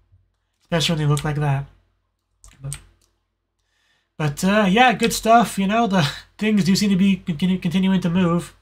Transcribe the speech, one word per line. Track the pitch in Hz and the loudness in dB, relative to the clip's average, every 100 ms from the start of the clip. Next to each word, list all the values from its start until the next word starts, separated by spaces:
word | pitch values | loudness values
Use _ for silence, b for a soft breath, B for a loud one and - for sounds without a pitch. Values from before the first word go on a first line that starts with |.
| _ _ _ _ _ _ | _ _ _ _ _ _
especially | - 170 151 | -6 -2 -2
when | 160 | -2
they | 147 | 0
look | 147 | 0
like | 156 | -2
that. | 147 147 135 139 _ _ _ _ _ _ _ - - | -4 -2 -2 -6 _ _ _ _ _ _ _ -20 -16
But, | 139 - - _ _ _ _ _ _ _ _ _ _ _ _ - | -14 -14 -16 _ _ _ _ _ _ _ _ _ _ _ _ -6
but, | 151 143 | -6 -2
uh, | 185 208 196 | 0 2 2
yeah, | 214 254 | 4 2
good | 196 226 | 2 -2
stuff, | - 220 233 196 - | -2 2 4 2 -2
you | 196 | -2
know, | 220 233 | 0 0
the | 190 143 B B - | 0 0 B B -6
things | 214 214 | 0 2
do | 160 190 | 2 2
seem | 208 | 2
to | 190 | 2
be | 196 185 - | 2 0 -4
continu-, | 151 185 185 | -2 -2 0
continuing | 180 185 190 190 | -2 0 0 0
to | 175 | 0
move. | 175 170 170 - - | 0 0 0 -4 -14